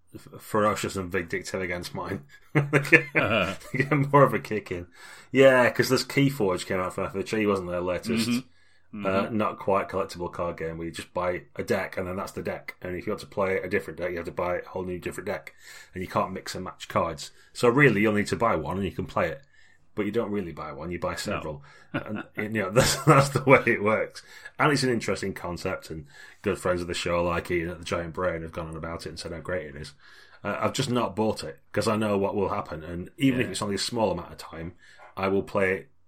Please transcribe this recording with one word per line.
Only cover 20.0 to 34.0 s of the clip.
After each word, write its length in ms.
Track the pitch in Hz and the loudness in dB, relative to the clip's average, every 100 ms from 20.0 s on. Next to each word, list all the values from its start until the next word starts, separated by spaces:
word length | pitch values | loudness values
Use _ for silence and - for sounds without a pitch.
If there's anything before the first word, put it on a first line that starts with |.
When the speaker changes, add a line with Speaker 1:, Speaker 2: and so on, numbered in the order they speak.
| 104 | -2
Speaker 1:
you 60 | |
don't 180 | 113 104 | -2 -2
really 220 | 104 87 | -2 -4
buy 200 | 76 76 | -8 -12
one, 180 | 73 85 | -10 -8
you 80 | 87 | -4
buy 140 | 87 | -4
Speaker 2:
No. 40 | 85 | -4
Speaker 1:
several. 460 | - 87 78 76 - | -4 -6 -6 -10 -14
Speaker 2:
<laughs> 60 | - - | -20 -10
Speaker 1:
And, 320 | - - 104 - - | -8 -6 -8 -8 -8
you 260 | 104 110 | -4 -2
know, 80 | 92 | 2
<laughs> 20 | |
that's, 240 | 107 - - | 4 4 4
that's 260 | - 143 139 | 6 8 6
the 120 | - | 2
way 180 | - 131 - | 8 8 8
it 160 | 98 | 2
works. 400 | 104 104 - - - - - - | 2 2 0 -8 -20 -20 -10 0
And 120 | 139 | 2
it's 100 | 143 | 4
an 80 | 131 | 2
interesting 420 | 117 - 95 98 | 0 0 -2 -4
concept, 540 | 90 90 85 92 92 - | -6 -8 -6 -4 -6 -8
and 160 | 80 73 - - - | -12 -12 -18 -20 -6
good 160 | 101 87 | -2 0
friends 220 | 95 90 | 0 0
of 40 | 85 | -2
the 60 | |
show, 280 | 85 87 87 | -4 0 2
like 260 | 87 85 - | 2 0 0
Ian 200 | 87 82 | 0 0
at 80 | 85 | -6
the 60 | 87 | -4
Giant 260 | 90 85 | -4 -2
Brain, 280 | 80 90 85 | -2 -2 -2
have 100 | 80 | -6
gone 160 | 87 80 | -8 -8
on 80 | 80 | -8
about 280 | 82 82 - | -8 -8 -10
it 20 | |
and 80 | 80 | -10
said 140 | - | -10
how 80 | 80 | -8
great 260 | 76 90 73 | -4 -4 -6
it 80 | 69 | -10
is. 160 | 76 - - - - - | -14 -16 -20 -20 -20 -8
Uh, 140 | 101 101 | -6 -2
I've 140 | 110 | -2
just 160 | - 120 | 0 0
not 260 | 120 104 92 | 0 0 0
bought 260 | 110 - | 0 0
it, 160 | - - - | -6 -12 -6
'cause 160 | - 104 | -2 2
I 80 | 107 | 2
know 220 | 110 101 | 2 2
what 180 | 98 101 | 2 2
will 140 | 92 | 0
happen, 340 | 101 104 80 | 0 -4 -8
and 260 | 78 87 90 - | -8 -8 -10 0
even 240 | 135 127 | 2 4
if 60 | 107 | 0
Speaker 2:
Yeah. 40 | |
Speaker 1:
it's 100 | 95 | -2
only 140 | 104 98 | -2 -2
a 20 | |
small 320 | - 117 | -2 0